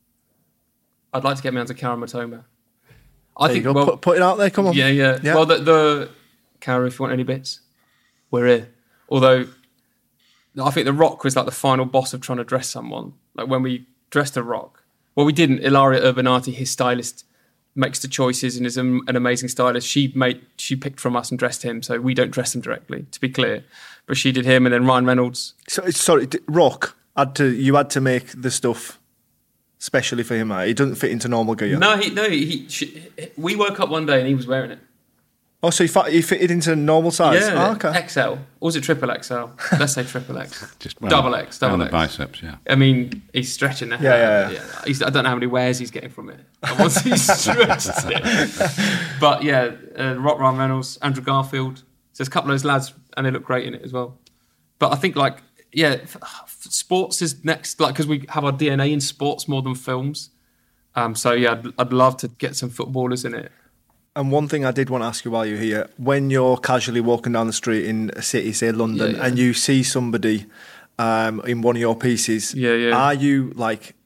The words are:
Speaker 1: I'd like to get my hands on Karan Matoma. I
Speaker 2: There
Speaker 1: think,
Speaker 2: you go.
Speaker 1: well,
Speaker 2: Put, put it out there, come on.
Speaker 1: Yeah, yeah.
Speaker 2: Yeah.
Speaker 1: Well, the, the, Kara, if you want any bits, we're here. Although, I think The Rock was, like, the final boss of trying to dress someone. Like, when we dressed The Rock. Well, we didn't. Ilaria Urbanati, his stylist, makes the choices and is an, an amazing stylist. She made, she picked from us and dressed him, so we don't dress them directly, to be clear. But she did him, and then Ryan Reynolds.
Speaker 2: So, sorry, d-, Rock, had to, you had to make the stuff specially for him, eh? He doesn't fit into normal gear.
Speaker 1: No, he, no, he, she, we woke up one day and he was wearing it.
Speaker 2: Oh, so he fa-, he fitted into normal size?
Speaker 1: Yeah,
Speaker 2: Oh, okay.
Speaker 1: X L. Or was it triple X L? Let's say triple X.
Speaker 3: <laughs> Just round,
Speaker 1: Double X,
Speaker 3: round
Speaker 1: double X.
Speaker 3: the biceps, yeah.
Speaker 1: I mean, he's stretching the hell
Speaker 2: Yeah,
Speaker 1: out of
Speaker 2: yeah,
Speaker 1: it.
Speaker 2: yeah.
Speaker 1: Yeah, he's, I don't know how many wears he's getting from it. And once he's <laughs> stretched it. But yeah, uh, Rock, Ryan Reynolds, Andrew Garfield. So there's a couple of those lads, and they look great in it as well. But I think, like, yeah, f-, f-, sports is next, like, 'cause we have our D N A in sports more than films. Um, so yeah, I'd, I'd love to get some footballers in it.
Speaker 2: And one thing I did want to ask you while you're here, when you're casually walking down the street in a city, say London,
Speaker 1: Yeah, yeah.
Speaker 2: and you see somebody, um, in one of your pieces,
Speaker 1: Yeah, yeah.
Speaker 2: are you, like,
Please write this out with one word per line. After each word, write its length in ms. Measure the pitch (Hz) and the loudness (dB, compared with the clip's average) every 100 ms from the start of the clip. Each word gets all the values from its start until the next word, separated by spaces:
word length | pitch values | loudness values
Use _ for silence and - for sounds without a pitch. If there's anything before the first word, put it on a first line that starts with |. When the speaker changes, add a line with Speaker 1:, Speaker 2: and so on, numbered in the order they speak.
| _ _ _ _ _ _ _ _ _ _ _ | _ _ _ _ _ _ _ _ _ _ _
Speaker 1:
I'd 100 | 135 | -2
like 120 | 135 135 | -2 -2
to 40 | |
get 120 | 135 | -4
my 60 | 123 | -4
hands 100 | 120 | -6
on 60 | 123 | -6
Karan 200 | 127 120 | -6 -4
Matoma. 440 | 117 120 117 117 120 _ _ _ _ _ _ _ _ - | -6 -8 -10 -12 -20 _ _ _ _ _ _ _ _ 0
I 100 | 147 | 0
Speaker 2:
There 80 | |
Speaker 1:
think, 100 | 120 | 2
Speaker 2:
you 80 | 120 | 2
go. 0 | |
Speaker 1:
well, 140 | 139 143 | 4 4
Speaker 2:
Put, 140 | - | 2
put 140 | 180 175 | 2 4
it 40 | |
out 140 | 180 202 | 4 4
there, 140 | 202 | 2
come 160 | 202 196 | 2 2
on. 80 | |
Speaker 1:
Yeah, 140 | 143 135 | 4 4
yeah. 300 | 139 135 131 | 4 4 2
Speaker 2:
Yeah. 120 | 143 | 2
Speaker 1:
Well, 120 | 160 160 | 4 6
the, 120 | 160 | 4
the, 500 | 156 160 151 147 - - _ _ _ _ | 6 6 6 2 -4 -12 _ _ _ _
Kara, 260 | - 127 127 | -4 -2 -2
if 120 | 127 | -2
you 60 | |
want 100 | 131 | -4
any 80 | 127 | -2
bits, 380 | 127 135 131 - _ _ _ _ _ _ _ | -4 -6 -8 -14 _ _ _ _ _ _ _
we're 160 | 123 123 | 2 4
here. 220 | 117 113 _ _ _ _ | 4 2 _ _ _ _
Although, 380 | 135 131 127 127 - _ _ _ _ _ _ _ _ _ - | 4 6 6 2 -10 _ _ _ _ _ _ _ _ _ -4
I 80 | 135 | 0
think 120 | 139 | 2
The 80 | 127 | 2
Rock 320 | 143 160 - | 4 4 4
was, 120 | 139 131 | -2 0
like, 100 | 127 | -2
the 60 | |
final 340 | - 139 131 127 | -2 2 2 2
boss 260 | 131 131 | 0 0
of 80 | 123 | -6
trying 160 | - 123 | -8 -8
to 60 | |
dress 240 | 117 127 - | -4 -4 -4
someone. 460 | 120 117 120 113 - _ | -10 -10 -12 -12 -18 _
Like, 140 | - 120 | -10 -2
when 140 | 131 | -2
we 240 | 127 123 - _ _ | -2 -4 -10 _ _
dressed 240 | 147 139 | -2 -2
The 80 | 135 | -4
Rock. 420 | 117 107 - _ _ _ _ | -4 -6 -8 _ _ _ _
Well, 100 | - | 2
we 80 | 147 | 2
didn't. 280 | 156 156 131 | 4 4 4
Ilaria 420 | 135 139 135 131 | 4 6 6 4
Urbanati, 500 | 131 127 127 127 127 | 4 2 2 2 0
his 180 | 120 127 | -6 -6
stylist, 540 | - 123 123 120 - - _ _ _ _ | -2 0 -2 -4 -14 -20 _ _ _ _
makes 240 | 135 127 - | -4 -4 -4
the 80 | 135 | -6
choices 480 | - 127 123 127 123 | -2 -2 0 -4 -4
and 80 | 123 | -4
is 100 | 123 | -2
an, 240 | 127 127 - | -2 -2 -2
an 80 | 127 | 0
amazing 320 | 123 123 127 | 0 -2 -4
stylist. 400 | - 123 123 - | 0 0 0 -2
She 240 | 143 135 | 0 0
made, 280 | 131 127 123 - - | 0 0 -2 -10 -14
she 180 | - 131 | -8 -6
picked 240 | 139 139 | -8 -6
from 160 | 127 120 | -4 -4
us 140 | 120 | -4
and 80 | 123 | -4
dressed 240 | 123 - | -4 -4
him, 200 | 123 113 | -8 -8
so 160 | 110 120 | -6 -4
we 140 | 127 | 0
don't 180 | 127 127 | 0 0
dress 220 | - 123 | -2 -6
them 80 | 123 | -6
directly, 460 | 120 117 - - 143 | -8 -10 -8 -12 -12
to 100 | - | -6
be 100 | 131 | -4
clear. 340 | 135 117 110 - - - - - | -2 -2 -2 -10 -20 -20 -20 -6
But 100 | 131 | -2
she 140 | 135 | 0
did 120 | 127 | 0
him, 220 | 127 127 127 | 4 6 6
and 60 | |
then 120 | 120 127 | 4 4
Ryan 200 | 127 127 | 4 4
Reynolds. 480 | 127 123 120 - - - | 2 0 -4 -12 -16 -8
Speaker 2:
So, 220 | - 185 | -4 -4
sorry, 360 | - - 151 131 | 0 4 4 2
d-, 120 | - - | -4 0
Rock, 480 | 160 139 - - - _ - | 4 4 4 -6 -10 _ -2
had 180 | 139 135 | -2 2
to, 100 | 139 | 0
you 240 | 120 135 143 | 2 4 4
had 120 | 139 | 2
to 100 | 139 | 0
make 380 | 131 127 - 127 | 0 0 -4 -8
the 100 | 123 | -6
stuff 500 | - 123 113 - - _ _ _ _ _ _ _ _ | -2 -2 -2 -8 -18 _ _ _ _ _ _ _ _
specially 440 | - 135 - 120 | -4 -2 0 -4
for 140 | 117 117 | -2 -2
him, 160 | 110 | -2
eh? 140 | 95 92 | -2 -2
He 80 | |
doesn't 220 | 117 139 - | 0 0 0
fit 140 | 131 | -4
into 160 | 117 123 | -2 -2
normal 280 | 117 110 | 0 0
gear. 240 | 113 104 147 | -2 -2 2
Speaker 1:
No, 180 | 196 208 | 2 2
he, 140 | 208 | -2
no, 180 | 202 214 | -2 0
he, 400 | 156 156 156 - | 0 -2 -6 -8
she, 400 | - 147 - - - 165 - | -10 -10 -12 -20 -18 -16 -8
we 180 | 165 208 | -4 -2
woke 240 | 202 196 | -2 -2
up 80 | 170 | -2
one 160 | 160 151 | -2 0
day 120 | 135 | 2
and 100 | 131 | 2
he 60 | |
was 120 | 139 120 | -2 -2
wearing 240 | 131 117 | -4 -4
it. 60 | - _ _ _ _ _ _ _ _ | -10 _ _ _ _ _ _ _ _
Speaker 2:
Oh, 80 | 170 | 0
so 140 | - | 2
he 40 | 170 | 4
fa-, 220 | 190 156 | 4 4
he 100 | 165 | 2
fitted 300 | 165 180 180 | 2 2 2
into 260 | 175 160 160 | 2 0 2
normal 340 | 147 160 165 | 4 4 4
size? 280 | 165 160 175 | 2 4 4
Speaker 1:
Yeah, 280 | 208 175 190 | 4 2 0
Speaker 2:
Oh, 40 | |
okay. 160 | 208 160 170 | 0 -2 -2
Speaker 1:
X 220 | - 139 | -2 -2
L. 160 | 120 | -2
Or 40 | 139 139 _ | -4 -12 _
was 160 | 165 151 | -4 -2
it 60 | |
triple 260 | 135 151 127 | -2 -2 -2
X 200 | 117 - | -6 -8
L? 240 | 123 117 - - 151 | -8 -8 -10 -2 0
Let's 160 | 143 | 2
say 100 | 131 | -2
triple 320 | 123 127 135 127 | -6 -8 -10 -12
X. 380 | - - 104 - | -12 -16 -18 -18
Speaker 3:
<laughs> 20 | |
Just 220 | - - | -18 -10
round, 80 | 104 | 0
Speaker 1:
Double 240 | 139 127 | 2 2
X, 260 | 117 - - | -2 -6 -2
Speaker 3:
round 100 | 131 92 | 0 0
Speaker 1:
double 20 | |
X. 60 | 80 | 0
Speaker 3:
the 20 | 82 80 - 69 | 0 0 -2 -10
biceps, 160 | - | -10
yeah. 140 | 80 76 - | -16 -10 0
Speaker 1:
I 60 | |
mean, 480 | 135 135 127 123 - - | 4 6 4 0 -8 -8
he's 180 | 127 123 | -6 -6
stretching 380 | - 143 135 117 | -2 -4 -4 -6
the 80 | 117 | 0
hell 180 | 135 120 | 4 6
Speaker 2:
Yeah, 60 | 113 104 | 6 4
Speaker 1:
out 40 | 98 | 2
of 60 | |
Speaker 2:
yeah, 60 | 92 | -4
Speaker 1:
it. 40 | - | -10
Speaker 2:
yeah. 80 | |
Speaker 1:
Yeah, 100 | - | -8
he's, 180 | - 135 | -4 -2
I 60 | - | 0
don't 140 | 139 | 2
know 80 | 127 | 0
how 60 | 123 | 0
many 100 | 123 | 0
wears 320 | 127 127 127 | 0 0 -2
he's 120 | 120 | -6
getting 200 | - 131 | -10 -14
from 180 | - 104 | -16 -18
it. 120 | - _ _ | -18 _ _
And 160 | - 135 | -4 2
once 200 | 190 151 | 2 2
he's 220 | 233 - - | 2 2 4
<laughs> 80 | 190 | 2
stretched 480 | 208 240 202 - - - | 2 2 2 2 -2 -4
it. 1120 | - - 233 226 - - 185 135 202 180 160 135 | -4 -4 0 0 0 -2 -2 0 -2 -2 -4 2
But 220 | 147 135 | 2 4
yeah, 300 | 147 135 120 - - - | 2 2 0 -4 -14 -6
uh, 180 | 131 127 | -4 -2
Rock, 200 | 139 147 | 0 2
Ryan 200 | 131 131 | 2 2
Reynolds, 400 | 135 131 131 - | 0 -2 -6 -6
Andrew 260 | 143 135 | -4 -4
Garfield. 540 | 127 135 135 135 131 131 | -2 -2 -2 -4 -6 -10
So 60 | _ _ _ - | _ _ _ -10
there's 100 | 135 | -6
a 20 | |
couple 200 | 175 143 | -4 -2
of 40 | |
those 100 | 139 | 0
lads, 280 | 147 135 135 - _ - | 0 0 -2 -10 _ -4
and 100 | 135 | -2
they 40 | |
look 140 | 131 | -2
great 220 | - 127 123 | -2 -4 -4
in 80 | |
it 80 | 120 | -10
as 100 | 127 | -10
well. 260 | 127 123 - _ _ _ _ _ _ | -8 -8 -12 _ _ _ _ _ _
But 140 | - | 0
I 40 | 139 | 0
think, 200 | 190 143 | -2 0
like, 220 | 135 - _ _ _ | 0 -2 _ _ _
yeah, 240 | 147 156 127 | 0 0 0
f-, 140 | - - | -6 -18
f-, 360 | - - - - - | -18 -18 -20 -20 -10
sports 500 | - - 185 190 - | -8 -2 -2 0 -2
is 220 | 165 135 | -4 -4
next, 360 | 156 151 - - | -4 -4 -6 -2
like, 140 | 147 135 | 0 0
'cause 100 | 147 | -2
we 180 | 147 139 | -4 -4
have 160 | 156 | -4
our 80 | 143 | -2
D 180 | 139 151 | 0 0
N 100 | 139 | 2
A 40 | 143 | 0
in 80 | 151 | 0
sports 480 | 135 - 143 - - | -4 -4 -4 -4 -4
more 140 | 139 | -4
than 120 | 131 | -4
films. 560 | 127 - 127 139 147 - _ _ _ _ _ _ | -6 -6 -6 -6 -8 -14 _ _ _ _ _ _
Um, 200 | - 117 110 | -4 -4 -2
so 160 | 123 | 0
yeah, 200 | 120 120 | 2 2
I'd, 140 | 117 120 - | 0 -4 -4
I'd 140 | 123 | -2
love 240 | 127 131 127 | 2 2 2
to 100 | 120 | -8
get 260 | - 143 | -8 -8
some 160 | 139 123 | -6 -8
footballers 540 | 120 127 131 123 127 | -8 -8 -4 -4 -4
in 100 | 127 | -6
it. 160 | 117 - - _ _ _ _ _ - | -10 -12 -18 _ _ _ _ _ -4
Speaker 2:
And 140 | 135 | 0
one 160 | 143 147 | 0 0
thing 180 | 151 | 0
I 60 | 135 | 0
did 200 | 123 127 | 0 -2
want 120 | 127 | -2
to 40 | 117 | -4
ask 160 | 117 | -6
you 80 | 120 | -6
while 120 | 113 | -4
you're 140 | 110 104 | -2 -2
here, 320 | 110 107 - - | -2 -2 -6 -4
when 340 | 123 139 139 | 0 0 2
you're 260 | 135 127 123 | 2 2 2
casually 440 | - 127 127 120 | 0 0 0 0
walking 320 | 117 117 120 | 2 2 0
down 160 | 117 113 | 0 0
the 40 | |
street 340 | 107 - 110 87 | -2 -2 -2 -2
in 260 | 110 107 | -4 -4
a 80 | - | -6
city, 300 | - 120 107 | -4 -2 -2
say 180 | 107 117 | -2 -2
London, 400 | 113 113 110 110 | 0 -2 0 -2
Speaker 1:
Yeah, 40 | 110 | 0
yeah. 100 | 127 | -2
Speaker 2:
and 100 | 123 | 2
you 160 | 123 | 2
see 280 | 117 - 135 | 2 2 2
somebody, 640 | 127 127 123 113 110 107 107 - - - - - | 2 -2 -2 0 0 0 -4 -18 -20 -20 -16 -4
um, 400 | 113 113 110 110 | -2 0 -2 -4
in 220 | 117 120 | -4 0
one 120 | 117 | 0
of 60 | 117 | 2
your 160 | 117 117 | 0 0
pieces, 580 | 131 117 - 110 - | 0 0 0 -2 -2
Speaker 1:
Yeah, 200 | 135 120 | -2 0
yeah. 220 | 117 120 123 | 2 2 2
Speaker 2:
are 160 | 139 | 2
you, 380 | 143 143 139 131 - | 2 2 2 -2 -4
like, 400 | 113 110 - - | -4 -4 -10 -20